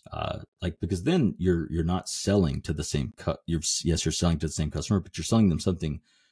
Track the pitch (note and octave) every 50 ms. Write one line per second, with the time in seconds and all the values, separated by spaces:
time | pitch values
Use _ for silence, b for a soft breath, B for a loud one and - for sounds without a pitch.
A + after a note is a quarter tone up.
0 | _ - - - - - - - - - _ - - F2 - - E2+ E2 F#2+ F2
1 | F#2 D3+ F3+ F3+ B2 F2+ - - F2 F#2 F2 E2 D#2+ - D2+ E2+ D#2 E2+ F2+ F#2
2 | - - - - - F#2+ G2+ G#2 F2 C#2+ C2+ C#2+ - - D2 D2 - - - D2
3 | B1+ A1+ - - - - C2 - - - E2 D#2+ - - - - - E2 E2 -
4 | - D#2+ D#2 - F2+ E2+ E2 D#2 E2 D#2 - - D#2 D2 - D2+ - - G#2 F#2
5 | - - - - D#2+ - A#2 A2+ G#2+ F#2 D#2 D2+ - F#2+ F2 E2 E2 D#2 C#2 -
6 | b b b b b b